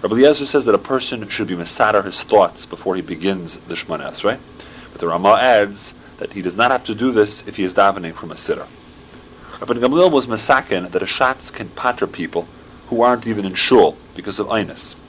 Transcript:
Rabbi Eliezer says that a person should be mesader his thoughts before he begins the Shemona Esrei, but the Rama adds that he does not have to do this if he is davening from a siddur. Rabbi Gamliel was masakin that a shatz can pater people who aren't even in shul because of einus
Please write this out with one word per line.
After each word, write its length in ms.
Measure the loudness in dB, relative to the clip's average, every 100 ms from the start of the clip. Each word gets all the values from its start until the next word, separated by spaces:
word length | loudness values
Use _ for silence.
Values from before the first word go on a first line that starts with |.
Rabbi 140 | 0 6
Eliezer 300 | 6 6 0
says 200 | 0 2
that 100 | 0
a 40 |
person 500 | 2 -4 -4 -10 -10
should 180 | -6 -6
be 80 | -6
mesader 480 | -8 0 2 2
his 200 | 0 -8
thoughts 420 | 2 4 4 0 -16
before 300 | -10 -6 -4
he 60 |
begins 560 | -6 -4 -4 -4 -8 -16
the 180 | -12 -12
Shemona 360 | -8 -8 -8
Esrei, 260 | -2 -2 -2 -10 -20 -20 -20 -20
but 100 | -8
the 60 | -4
Rama 280 | 2 4 6
adds 580 | 6 4 4 -4 -16 -18 -20 -14
that 160 | -12
he 80 | -6
does 160 | -6 0
not 140 | 2
have 140 | 2 -2
to 100 | -2
do 160 | 0
this 320 | 4 2 0 -14
if 120 | -4
he 60 |
is 100 | -2
davening 400 | 4 2 2 -8
from 180 | -10 -14
a 40 | -12
siddur. 320 | -6 -6 -6 -20 -20 -20 -20 -20 -20 -20 -20 -16
Rabbi 140 | -4
Gamliel 380 | 0 2 4 4
was 160 | 4 0
masakin 640 | -6 0 0 0 -4 -2
that 120 | -4
a 20 | -4
shatz 460 | 0 0 0 -10
can 180 | -14 -14
pater 380 | -6 -4 -2 -6
people 400 | -6 -6 -6 -8 -16 -20 -20 -6
who 140 | 2
aren't 260 | 2 2 -2
even 180 | -4 -4
in 100 | -4
shul 420 | 4 6 6 2 -18
because 260 | -14 -10 -6
of 80 | -2
einus 460 | -2 -2 -8 -16 -16